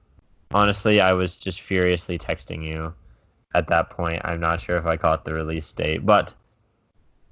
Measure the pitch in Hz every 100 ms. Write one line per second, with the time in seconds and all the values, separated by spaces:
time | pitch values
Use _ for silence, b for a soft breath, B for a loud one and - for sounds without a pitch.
0 | _ _ _ _ - 101 104 101 113 107
1 | 92 92 92 - - 90 - 95 90 90
2 | - 87 - 82 - 85 78 80 80 80
3 | - - _ _ _ 87 82 82 80 -
4 | 85 82 - 85 82 82 - 87 82 82
5 | 85 78 - 80 78 80 78 - 78 80
6 | 101 101 - - _ _ _ _ _ _
7 | _ _ _